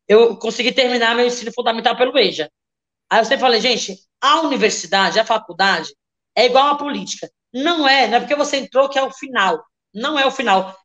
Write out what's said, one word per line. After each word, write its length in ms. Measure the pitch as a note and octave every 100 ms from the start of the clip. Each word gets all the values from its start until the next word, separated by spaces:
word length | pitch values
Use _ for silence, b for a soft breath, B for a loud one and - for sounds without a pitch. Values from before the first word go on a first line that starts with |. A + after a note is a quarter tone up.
| -
Eu 280 | G#3 A#3 G#3
consegui 340 | A3 A3+ A#3+
terminar 440 | C4 B3 B3 A3+ A#3+
meu 120 | B3
ensino 260 | A#3+ A3
fundamental 420 | B3 A#3+ A3+ A3+ A#3
pelo 220 | B3+ C#4+
eja. 320 | F#3+ D#3 D3+ _ _ _ _ _ _
Aí 120 | G#3
eu 60 | A3
sempre 160 | C4+
falei, 200 | B3 A3+
gente, 340 | A3+ A3+ - F#3+ _ _
a 220 | C4 D#4
universidade, 800 | D#4+ B3+ G#3 - E3 G3 F#3 F#3+
a 60 | A3
faculdade 680 | A3 - E3 G3 F3 D#3 - _ _ _ -
é 120 | A#3+
igual 260 | B3+ C#4+
à 20 | C#4+
política. 540 | C#4+ G#3+ F#3+ - - _ _
Não 340 | B3 D4 E4+ C#4+
é, 200 | C4+ A#3
não 100 | A#3
é 20 |
porque 160 | - D4
você 220 | C#4+ C#4
entrou 320 | A#3 B3+ C4+
que 80 | C4+
é 60 |
o 80 | C4
final. 520 | - C4+ B3 F#3+ E3 - _ _
Não 240 | G3 C4 D4+
é 80 | C4+
o 60 |
final, 440 | C4 A#3 F#3+ F#3+ -